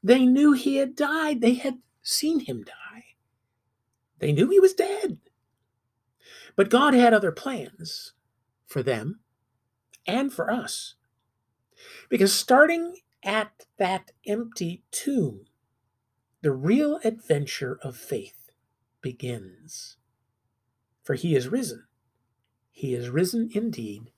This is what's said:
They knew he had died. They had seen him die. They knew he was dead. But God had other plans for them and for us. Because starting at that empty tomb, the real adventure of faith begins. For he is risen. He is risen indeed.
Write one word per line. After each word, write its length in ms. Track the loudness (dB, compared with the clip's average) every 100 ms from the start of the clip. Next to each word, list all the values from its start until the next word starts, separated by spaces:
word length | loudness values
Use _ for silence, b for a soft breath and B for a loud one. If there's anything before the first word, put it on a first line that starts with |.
They 220 | 6 6
knew 280 | 6 6 6
he 240 | 4 2 0
had 200 | -2 -2
died. 460 | -2 -2 -2 2
They 120 | 2
had 240 | 2 -2 -8 _ _
seen 380 | -6 -4 -2 -2
him 220 | -4 -10
die. 420 | -12 -20 -20 -20 -20 _ _ _ _ _ _ _ _ _ _ _
They 140 | -2
knew 160 | 2 4
he 120 | 6
was 120 | 6
dead. 460 | 4 -2 -2 -6 -8 _ _ _ _ _ _ _ _ _ _ B B B 0
But 140 | 4
God 240 | 4 6
had 180 | 6 6
other 200 | 6 2
plans 840 | -4 -10 -10 -12 -16 -16 -16 -18 _ _ _ _ _ _
for 160 | -4
them 380 | -2 -4 -4 -12 _ _ _ _ _ _ _ _ -4
and 260 | -2 -2
for 180 | -4 -4
us. 440 | -4 -6 -12 -14 _ _ _ _ _ _ _ _ B B B B
Because 220 | 2 2
starting 640 | 2 4 6 6 4 -4 -12 _ _
at 440 | -4 -4 -4 _ _ _
that 340 | -2 -2 -8 _ -6
empty 560 | -6 -6 -8 -8 -8 _
tomb, 540 | -10 -4 -2 -2 -6 -20 _ _ _ _ _ _ _ _ _
the 80 | -4
real 460 | -2 0 2 0 -2
adventure 720 | -4 -6 -2 -2 -2 -8 -8 -8
of 140 | -12 -14
faith 540 | -10 -10 -10 -20 -20 _ _ _ _ _
begins. 920 | -14 -10 -10 -10 -12 -20 -20 -20 -20 -20 _ _ _ _ _ _ _ _ _ _
For 100 | -6
he 220 | -4 0 0
is 120 | 0
risen. 360 | -4 -4 -10 _ _ _ _ _ _ _ _ _
He 240 | _ -6
is 160 | -6 -4
risen 400 | -2 -2 -2 -4
indeed. 580 | -4 -6 -8 -10 -12 -18